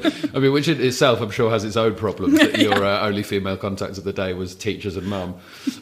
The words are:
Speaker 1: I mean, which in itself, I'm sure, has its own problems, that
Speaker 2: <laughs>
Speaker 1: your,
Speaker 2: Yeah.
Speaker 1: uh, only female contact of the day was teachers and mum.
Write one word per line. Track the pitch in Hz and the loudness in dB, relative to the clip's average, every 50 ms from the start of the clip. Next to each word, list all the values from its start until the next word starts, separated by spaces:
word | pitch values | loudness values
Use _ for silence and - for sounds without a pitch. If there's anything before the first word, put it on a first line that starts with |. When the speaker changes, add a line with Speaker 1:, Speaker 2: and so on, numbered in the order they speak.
| - 320 - - - 294 - | 0 -2 -2 -2 -4 -4 0
Speaker 1:
I | 135 | 2
mean, | 135 135 139 | 2 4 4
which | 147 139 165 | 4 2 2
in | 156 131 | 2 2
itself, | 120 127 123 - 156 131 117 101 | 2 2 2 4 4 4 4 4
I'm | 117 104 | 0 -2
sure, | 98 - 120 110 | 0 2 2 2
has | 117 110 101 | 2 0 0
its | 110 98 | 0 0
own | 117 113 113 101 | 2 2 2 2
problems, | - 107 101 90 - 95 156 277 320 | 0 -2 -2 -2 0 2 4 6 6
that | 302 - - | 6 4 2
Speaker 2:
<laughs> | 107 104 | 0 0
Speaker 1:
your, | 104 98 101 | 0 2 2
Speaker 2:
Yeah. | 98 101 98 101 | 2 2 2 0
Speaker 1:
uh, | 104 | 0
only | 107 101 101 104 | 0 0 -2 -2
female | - 101 98 95 98 95 | -2 -2 -2 -2 -2 -4
contact | 95 - 101 98 95 101 - 95 | -4 -4 -4 -4 -4 -6 -6 -8
of | 95 85 | -8 -6
the | 98 95 | -6 -4
day | 98 95 92 92 | -2 -2 -2 -2
was | 90 92 87 - | -4 -6 -8 -8
teachers | - - 110 90 - - 101 85 | -8 -6 -6 -4 -4 -6 -6 -6
and | 95 87 | -6 -4
mum. | 98 101 95 90 90 92 - - - - - - 277 - - | -4 -4 -4 -6 -8 -10 -12 -16 -20 -16 -10 -8 -8 -8 -4